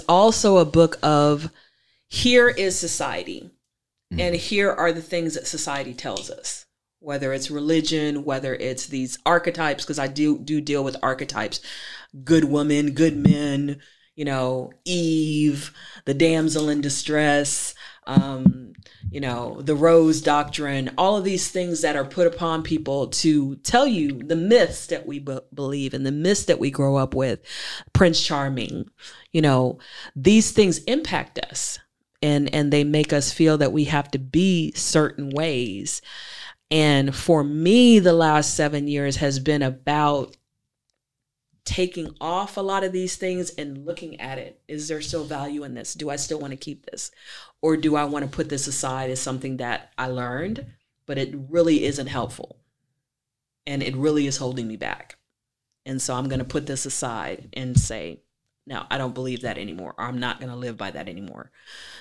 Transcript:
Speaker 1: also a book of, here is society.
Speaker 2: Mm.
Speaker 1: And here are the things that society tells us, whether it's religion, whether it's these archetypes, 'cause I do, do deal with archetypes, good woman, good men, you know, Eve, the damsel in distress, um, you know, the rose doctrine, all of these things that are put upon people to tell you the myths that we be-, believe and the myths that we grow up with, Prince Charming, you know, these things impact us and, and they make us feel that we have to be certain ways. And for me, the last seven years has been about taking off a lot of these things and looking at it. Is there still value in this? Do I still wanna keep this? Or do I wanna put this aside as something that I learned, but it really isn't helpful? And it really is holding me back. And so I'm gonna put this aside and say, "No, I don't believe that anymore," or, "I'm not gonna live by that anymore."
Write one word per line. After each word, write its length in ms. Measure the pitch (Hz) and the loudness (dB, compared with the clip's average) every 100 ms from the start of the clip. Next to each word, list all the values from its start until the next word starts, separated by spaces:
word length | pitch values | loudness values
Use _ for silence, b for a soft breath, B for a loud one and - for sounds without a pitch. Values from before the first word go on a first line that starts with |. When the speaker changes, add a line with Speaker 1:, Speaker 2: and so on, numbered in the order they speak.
| - | 4
Speaker 1:
also 480 | 175 220 220 214 190 | 6 6 6 6 6
a 80 | |
book 320 | 165 165 165 - | 6 6 4 4
of, 480 | 151 151 147 147 160 b b b b b b | 2 4 4 2 -4 b b b b b b
here 400 | - 247 247 240 | -2 4 6 6
is 300 | - 190 185 | 4 -2 -2
society. 720 | 170 - 135 90 90 - - _ _ _ _ _ _ | -4 -4 -4 -6 -8 -12 -14 _ _ _ _ _ _
Speaker 2:
Mm. 40 | 170 | -4
Speaker 1:
And 160 | 180 | -2
here 380 | 170 - 202 196 | -2 0 2 2
are 200 | - 170 | 2 0
the 100 | 165 | 0
things 320 | 160 175 165 | -4 -4 -2
that 120 | 151 - | -4 -6
society 460 | 156 - 139 131 | -6 -6 -6 -6
tells 380 | 120 139 98 - | -8 -8 -8 -8
us, 340 | - - - - _ _ _ | -12 -10 -12 -14 _ _ _
whether 340 | 160 143 135 | -10 -6 -4
it's 160 | 135 - | -4 -6
religion, 760 | 147 147 160 156 156 151 147 | -4 2 2 2 0 -2 -2
whether 300 | 147 135 135 | -4 -4 -4
it's 320 | 127 131 127 - | -4 -6 -6 -6
these 320 | 135 127 - - | -6 -6 -4 2
archetypes, 580 | 170 170 170 156 143 | 2 2 -2 -2 -2
'cause 140 | - 147 | -6 -4
I 80 | 135 | -4
do, 320 | 139 151 151 | 0 0 0
do 240 | 139 156 | -2 -4
deal 200 | 143 143 | 0 -2
with 140 | 135 131 | -2 -2
archetypes, 580 | 131 131 139 - 107 - B B B B B 143 | -2 -2 -6 -6 -6 -8 B B B B B -14
good 200 | 131 160 | 4 4
woman, 480 | 151 147 147 147 147 | 6 2 2 2 0
good 260 | 139 160 147 | 2 2 4
men, 640 | 143 147 147 139 143 143 b b b - | 4 4 2 -2 -2 -6 b b b -8
you 80 | |
know, 480 | 147 135 127 127 - - - | -4 -2 -2 -2 -6 -10 -4
Eve, 840 | 180 165 160 156 151 151 143 - B B B - | -2 0 2 2 2 2 2 -6 B B B -4
the 80 | |
damsel 560 | 139 165 165 156 151 151 | 2 4 4 2 2 0
in 100 | 147 | 0
distress, 960 | 143 139 - 151 151 147 143 - - B B B - | -2 -4 -2 2 4 4 2 -2 -6 B B B 2
um, 680 | 135 139 135 131 127 123 - B B 98 | 2 4 2 2 2 -4 -20 B B -12
you 100 | 143 | -6
know, 400 | 139 120 120 110 | -4 -4 -6 -6
the 120 | 139 | -4
rose 460 | 147 165 165 160 156 | 2 6 8 8 4
doctrine, 680 | 151 147 147 - 147 139 131 - | 2 2 0 -4 -4 -2 -4 0
all 180 | 190 208 | 2 2
of 80 | |
these 240 | 190 185 - | 0 -2 -2
things 320 | 185 180 160 | -4 -2 -2
that 160 | 156 165 | 0 0
are 80 | |
put 220 | 175 - 170 | -2 2 2
upon 360 | 170 165 160 | 2 -2 -2
people 440 | 160 156 151 139 127 | -2 -4 -2 -4 -2
to 500 | - 165 151 139 139 | 0 2 2 0 -4
tell 300 | - 240 285 | 0 2 4
you 260 | 208 147 | 2 -2
the 240 | 135 139 165 | -4 -4 -2
myths 500 | 180 233 175 - - | 4 6 4 0 -8
that 180 | 160 - | -8 -8
we 120 | 143 | -10
be-, 200 | 139 131 - | -10 -10 -12
believe 400 | 135 139 143 135 | -8 -6 -4 -4
and 100 | 131 | -4
the 80 | 135 | -2
myths 320 | 147 170 202 | 0 0 0
that 140 | - - | 2 2
we 120 | 143 | 0
grow 260 | 139 139 139 | 2 2 2
up 180 | 135 | 2
with, 260 | 131 131 110 B B B B B | 0 -2 -4 B B B B B
Prince 280 | - 185 165 | 4 6 4
Charming, 680 | - 147 139 131 107 90 - _ B B B | 0 -2 -2 -4 -6 -8 -10 _ B B B
you 80 | 165 | 2
know, 380 | 151 131 127 - B B B | 4 4 2 -2 B B B
these 360 | - 135 220 220 | 0 6 6 6
things 280 | - 202 165 | 4 4 2
impact 540 | - 269 - 151 139 - - | -2 -4 -2 -4 -4 -8 -10
us 280 | - - - _ _ _ _ | -8 -8 -8 _ _ _ _
and, 320 | 147 147 143 | 2 2 2
and 180 | 151 147 | 0 2
they 120 | 147 | 2
make 280 | 147 151 151 | 4 2 2
us 200 | 147 139 | 2 0
feel 240 | - 160 151 | 2 4 4
that 140 | 139 | 2
we 120 | 147 | 2
have 260 | 143 147 143 | 2 0 -2
to 80 | 139 | -4
be 540 | 131 156 190 175 156 | -2 2 4 2 0
certain 580 | - - 165 151 - 143 | -4 0 2 2 -2 -6
ways. 720 | 139 160 131 123 98 151 - B B B B B B _ | -4 -2 -2 -4 -6 -8 -10 B B B B B B _
And 440 | 156 151 143 139 | 2 4 4 2
for 280 | - - 160 | 0 2 4
me, 580 | 143 151 165 226 247 226 | 4 0 4 8 10 10
the 120 | 180 | 8
last 420 | 165 160 151 147 | 6 6 4 2
seven 320 | - 151 147 147 | 0 0 0 -2
years 300 | 143 139 135 | -2 -2 0
has 220 | 143 135 | -2 0
been 240 | 135 147 | 0 0
about 720 | 135 131 - 147 147 147 - - _ _ _ _ _ _ _ _ _ _ _ _ | 0 -2 -2 2 2 2 -4 -12 _ _ _ _ _ _ _ _ _ _ _ _
taking 480 | - - 180 180 160 - | -6 -2 -2 -4 -10 -8
off 360 | 156 180 202 - | -4 -4 -4 -6
a 40 | |
lot 220 | 190 196 | -4 -2
of 80 | 190 | -2
these 260 | 185 185 - | -2 -4 -4
things 340 | 185 180 175 | -4 -4 -6
and 360 | - 147 139 147 | -8 -12 -10 -10
looking 340 | 170 165 - | -12 -12 -14
at 180 | 127 135 | -12 -12
it. 220 | 117 - - | -14 -18 -14
Is 220 | 151 151 | -12 -8
there 120 | 156 | -8
still 240 | - 170 | -6 -8
value 380 | 139 147 143 147 | -6 -8 -8 -8
in 120 | 139 | -10
this? 200 | 123 - | -12 -12
Do 160 | - 151 | -10 -8
I 60 | 143 | -6
still 240 | - 151 | -6 -6
wanna 160 | 143 135 | -8 -12
keep 300 | - 143 - | -12 -14 -14
this? 240 | - - B B B B _ | -14 -14 B B B B _
Or 140 | 156 156 | 0 2
do 180 | 156 | 2
I 100 | 147 | 2
wanna 220 | 147 147 143 | 0 -2 -4
put 220 | - 160 | -4 -4
this 180 | 143 143 | -4 -4
aside 440 | 135 135 131 131 | -4 -4 -4 -4
as 100 | 131 | -4
something 380 | 135 131 135 127 | -6 -6 -6 -6
that 340 | 123 117 - - | -6 -6 -8 -8
I 100 | 127 | -6
learned, 560 | 127 123 127 180 226 - - _ _ - | -4 -6 -6 -6 -8 -10 -20 _ _ -8
but 120 | 139 | -6
it 160 | 135 143 131 | -6 -6 -2
really 360 | 165 165 151 | 2 4 4
isn't 220 | 139 143 131 | 2 -2 -6
helpful? 480 | 139 117 - - - _ _ _ _ _ _ _ _ _ _ - | -6 -6 -10 -16 -18 _ _ _ _ _ _ _ _ _ _ -8
And 160 | 139 | -6
it 120 | 127 | -4
really 320 | 131 151 151 139 | -2 0 2 0
is 120 | 135 | -2
holding 280 | 131 127 113 | -6 -6 -8
me 100 | 110 | -8
back. 420 | 57 - - - _ _ _ _ _ _ | -8 -10 -12 -20 _ _ _ _ _ _
And 160 | - 131 | -10 -6
so 120 | 127 | -4
I'm 140 | 127 135 | -4 -4
gonna 160 | 131 | -4
put 220 | 127 151 143 | -4 -6 -6
this 200 | 135 139 | -8 -6
aside 640 | - 131 113 71 - - | -6 -6 -8 -8 -10 -14
and 260 | - 127 120 | -10 -4 -2
say, 440 | - 110 82 78 _ _ _ _ - | -2 -6 -10 -14 _ _ _ _ -14
"No, 200 | 123 - | -12 -6
I 80 | 135 | -6
don't 160 | 131 | -6
believe 280 | 127 127 123 | -6 -8 -6
that 160 | 123 101 | -8 -8
anymore," 360 | 101 85 87 - | -10 -12 -14 -10
or, 80 | 117 | -8
"I'm 120 | 127 | -6
not 220 | 123 - | -6 -6
gonna 160 | 131 123 | -10 -10
live 200 | 123 113 | -12 -10
by 140 | 98 | -12
that 180 | 71 90 | -12 -14
anymore." 440 | 87 98 - - B B B B B | -14 -16 -18 -20 B B B B B